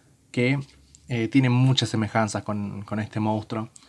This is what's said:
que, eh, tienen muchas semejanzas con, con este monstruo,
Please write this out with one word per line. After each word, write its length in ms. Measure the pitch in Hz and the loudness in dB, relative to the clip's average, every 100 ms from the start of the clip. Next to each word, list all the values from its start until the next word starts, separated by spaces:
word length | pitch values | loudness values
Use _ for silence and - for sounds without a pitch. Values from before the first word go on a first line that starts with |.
| _ _ _ | _ _ _
que, 280 | - 123 139 139 - _ _ - | -2 0 0 -4 -18 _ _ -8
eh, 180 | 120 113 | -4 2
tienen 240 | 135 127 | 4 4
muchas 380 | 123 131 131 123 | 4 4 4 2
semejanzas 540 | 113 107 117 107 101 | -2 0 0 0 -4
con, 400 | - 104 101 101 | -6 -6 -6 -10
con 160 | 98 107 | -8 -8
este 200 | 104 113 | -6 -4
monstruo, 500 | 107 107 101 117 110 - | -2 -2 -4 -10 -10 -16